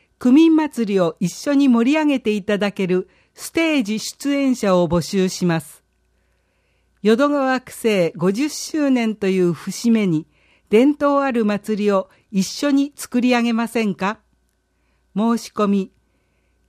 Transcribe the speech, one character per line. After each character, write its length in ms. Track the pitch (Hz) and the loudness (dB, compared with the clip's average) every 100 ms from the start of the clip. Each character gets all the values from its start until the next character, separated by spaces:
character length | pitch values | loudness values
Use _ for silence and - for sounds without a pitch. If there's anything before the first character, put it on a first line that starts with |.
| _ - | _ -4
区 140 | 247 | 4
民 240 | 277 330 320 | 6 6 4
祭 380 | 294 233 208 | 0 -4 -2
り 60 | 190 | 0
を 160 | 170 - | 0 -2
一 140 | 175 | -6
緒 200 | - 294 | -4 -2
に 140 | 277 277 | 2 4
盛 240 | 233 233 | 4 2
り 60 | 311 | 2
上 80 | 302 | 2
げ 140 | 262 | 0
て 100 | 214 | -2
い 120 | 214 | -4
た 140 | 185 202 | -2 -2
だ 140 | 202 | -2
け 160 | - 185 | -2 -2
る 220 | 185 185 _ _ | -2 -4 _ _
ス 180 | - - | -18 -8
テ 300 | - 330 302 | -2 0 0
ー 20 | |
ジ 160 | 202 220 | -2 -4
出 340 | - - 277 | -8 -8 -4
演 220 | 277 277 247 | 0 0 0
者 220 | 202 180 | 0 2
を 100 | 170 | 2
募 140 | 170 | 0
集 260 | 151 196 185 | -2 -2 -2
し 180 | - 180 | -2 -2
ま 140 | 165 | -2
す。 240 | - - _ _ _ _ _ _ _ _ _ _ _ _ | -4 -16 _ _ _ _ _ _ _ _ _ _ _ _
淀 260 | 202 226 285 | 0 2 2
川 320 | 285 262 262 | 0 -2 -4
区 120 | - | -6
政 460 | - 226 202 165 - | -6 -2 0 0 0
五 140 | 180 | -2
十 160 | 196 294 | 0 -4
周 420 | - - 311 285 | -6 -8 -2 0
年 260 | 254 226 214 | 0 -2 -4
と 100 | 190 | -2
い 100 | 190 | 0
う 120 | 175 | 0
節 400 | 156 - - 233 | -2 -8 -4 0
目 160 | 226 196 | 2 2
に、 180 | 156 - _ _ _ - | -2 -4 _ _ _ 0
伝 260 | 208 277 294 | 4 4 2
統 220 | 285 277 | 0 0
あ 100 | 277 | 0
る 120 | 240 | 0
祭 400 | 214 208 214 214 | -2 -2 -4 -2
り 80 | 208 | 0
を 180 | 190 190 _ _ | 0 -2 _ _
一 120 | 190 | -4
緒 280 | 190 - 285 | -4 -2 0
に 220 | 277 285 - | 2 0 -6
作 240 | - 247 | -6 -2
り 160 | 247 240 | 2 2
上 60 | |
げ 120 | 233 | 0
ま 140 | 226 233 | -2 -4
せ 160 | 240 | -2
ん 100 | 214 | -4
か？ 280 | 180 196 220 _ _ _ _ _ _ _ _ _ 190 | -4 -6 -8 _ _ _ _ _ _ _ _ _ -4
申 220 | 226 226 | -2 -2
し 140 | - | -4
込 140 | - 208 | -4 0
み、 240 | 202 190 _ _ _ _ _ _ _ | 0 -2 _ _ _ _ _ _ _